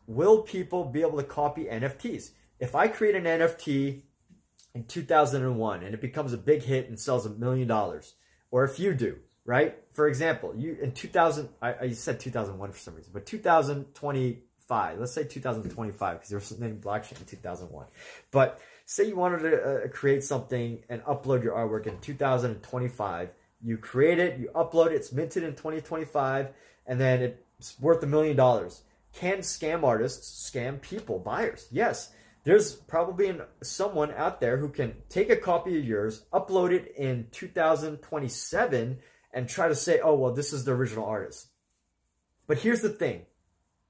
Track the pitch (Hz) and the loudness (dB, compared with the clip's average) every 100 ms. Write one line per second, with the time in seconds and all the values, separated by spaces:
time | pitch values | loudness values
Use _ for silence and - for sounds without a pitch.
0 | - 113 185 220 214 190 185 180 147 143 | -6 2 8 8 6 -6 -4 -4 -2 0
1 | 160 147 139 - 147 147 160 113 131 - | 0 0 -4 0 0 0 -6 -4 -4 -4
2 | 240 131 - - _ _ 123 147 220 - | -8 -8 -12 -20 _ _ -2 4 2 4
3 | 214 190 170 165 165 165 - 139 139 131 | 2 4 2 4 2 2 -2 0 0 -4
4 | - _ _ _ _ - - 120 113 170 | -14 _ _ _ _ -20 -14 -12 -8 -8
5 | 143 156 139 135 127 117 110 90 92 107 | 4 6 6 2 0 0 -2 -4 -6 -8
6 | 127 156 139 120 95 151 127 131 - 110 | -6 -6 -6 -2 2 2 2 -2 -2 -6
7 | - 127 107 104 123 131 123 110 95 78 | 0 0 0 -4 0 0 2 2 0 -4
8 | - - _ _ _ 123 131 147 196 139 | -14 -20 _ _ _ 2 2 2 0 0
9 | 110 - - _ - 123 156 - _ - | -2 -4 -14 _ 0 2 2 -2 _ 2
10 | 151 131 165 156 - 107 156 156 135 - | 2 4 0 0 -4 -6 -6 -6 -6 -6
11 | 175 180 165 147 139 - 120 - 127 117 | -2 4 4 2 -6 -6 -6 -4 -4 -4
12 | - 117 127 117 101 95 101 - - 80 | -4 -6 -4 -4 -4 -6 -10 -12 -16 -16
13 | - 98 - 214 180 160 139 139 139 - | -14 -14 -10 -2 4 4 4 -2 -8 -8
14 | 143 135 127 113 - _ - 117 87 87 | -4 -2 -2 -4 -12 _ -4 -2 -2 -4
15 | 127 160 - - 127 110 104 - 107 98 | -6 -6 -8 -8 -6 -6 -8 -8 -8 -6
16 | 98 85 - 104 98 104 117 107 101 107 | -6 -6 -10 -10 -10 -8 -8 -8 -6 -6
17 | - - 92 - 90 87 87 76 - - | -6 -16 -16 -12 -10 -10 -12 -16 -18 -20
18 | - - _ 135 127 - - - - - | -20 -20 _ 2 2 0 -18 -20 -6 -2
19 | 214 185 180 175 160 156 131 131 127 - | 0 0 0 0 2 2 2 -2 -4 -2
20 | 139 139 135 131 - 123 117 113 - - | 2 2 0 -4 -2 -4 -4 -8 -10 -8
21 | - - 131 127 113 101 113 107 - 87 | -4 -4 0 0 0 -2 -2 -2 -4 -8
22 | - 131 139 127 123 104 - 127 123 123 | -10 -2 0 2 0 -4 -8 -4 -4 -4
23 | 101 87 87 - _ _ 117 110 - 127 | -4 -4 -8 -12 _ _ -6 -6 -2 4
24 | 156 170 180 127 - 160 165 165 165 151 | 6 6 2 -2 -4 -2 2 4 4 2
25 | - 127 165 185 165 139 160 156 - 160 | -2 -4 -2 -4 -4 -6 -8 -8 -6 -8
26 | 156 147 131 135 135 - - _ - 127 | -2 0 0 0 -4 -10 -20 _ -4 2
27 | 131 127 127 120 _ _ - - 143 165 | 4 4 2 -4 _ _ -14 0 4 4
28 | 143 151 156 135 127 113 90 - _ _ | 4 2 4 6 6 6 0 -10 _ _
29 | _ - 180 196 175 - 156 165 139 110 | _ -6 -2 -2 -4 -4 -2 2 2 4
30 | 127 - - - - 131 123 139 - 208 | 0 -4 -10 -12 -8 -6 -6 -8 -10 -10
31 | 214 202 208 202 226 - - 131 220 - | -6 -6 -4 -2 -2 -6 -6 0 0 -2
32 | - - - _ 143 208 214 - - 165 | -8 -18 -20 _ 6 6 6 -4 -2 0
33 | 180 180 196 170 - _ - - 202 175 | 0 0 -2 -2 -10 _ -8 -2 -2 0
34 | 151 95 165 180 120 131 147 - 120 113 | -2 0 -4 0 0 0 0 -2 -4 -6
35 | - 180 220 - 185 170 180 165 127 104 | -4 0 4 4 4 0 2 0 0 0
36 | 110 110 - 185 190 190 180 180 - - | 0 -4 -2 -2 2 2 4 2 -2 -4
37 | 135 123 113 - 180 175 160 156 156 147 | -2 -2 -6 -12 -6 2 4 4 0 -8
38 | - 156 131 - - 180 240 127 117 131 | -8 -6 -4 -6 -4 0 2 0 -2 -6
39 | - _ _ 127 120 - 165 143 - 165 | -12 _ _ -8 -6 0 2 2 4 4
40 | 160 143 131 120 139 143 127 123 123 107 | 6 4 4 0 -2 -2 0 0 0 -2
41 | 104 107 95 - - _ _ _ _ _ | -4 -4 -6 -12 -18 _ _ _ _ _
42 | _ _ _ _ - 151 220 233 214 - | _ _ _ _ -2 0 2 2 0 -2
43 | 151 87 - _ _ _ _ _ | -4 -4 -12 _ _ _ _ _